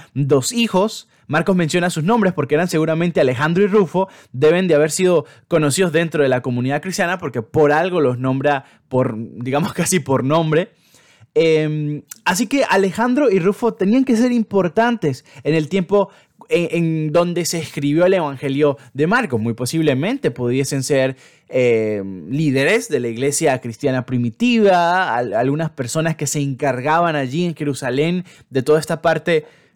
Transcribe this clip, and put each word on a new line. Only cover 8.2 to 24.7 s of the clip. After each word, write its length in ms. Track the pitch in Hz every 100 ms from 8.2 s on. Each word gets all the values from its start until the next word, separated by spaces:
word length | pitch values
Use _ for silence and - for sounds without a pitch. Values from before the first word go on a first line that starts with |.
| 131 135 147 139 - _ -
por, 260 | 127 113 110
digamos, 560 | 117 98 127 139 170
<laughs> 20 |
casi 260 | - 170 180
por 240 | 127 110
nombre. 480 | 127 160 160 151 190 _ _ _ _ _ _
Em, 680 | 156 165 156 156 151 147 147 - -
así 220 | - 185 226
que 180 | 277
Alejandro 640 | 247 190 190 190 240 254 269
y 80 | 190
Rufo 360 | 175 202 233
tenían 300 | - 196 254
que 120 | 262 220
ser 160 | 247
importantes 920 | 240 208 196 175 220 240 233 156 127 _ 139
en 100 | 143
el 140 | 160 147
tiempo 400 | 190 170 202 190 - _ _ -
en, 200 | 165 170
en 420 | 170 165 160 156
donde 320 | 165 175 175
se 140 | 165 170
escribió 480 | 151 - 143 151 180
el 80 |
Evangelio 640 | 190 151 135 143 135 147 135 -
de 120 | 135 160
Marcos. 320 | 240 208 120
Muy 140 | 117
posiblemente 800 | 110 123 160 156 131 180 277 151
pudiesen 520 | 127 123 127 135 139
ser, 340 | 131 139 131 131 - _ -
em, 840 | 131 123 113 110 107 98 95 80
líderes 580 | 139 156 131 143 220 -
de 120 | 143
la 80 | 120
iglesia 520 | 120 151 139 156 127
cristiana 460 | 120 113 139 131 123
primitiva, 1080 | 123 120 - 247 233 208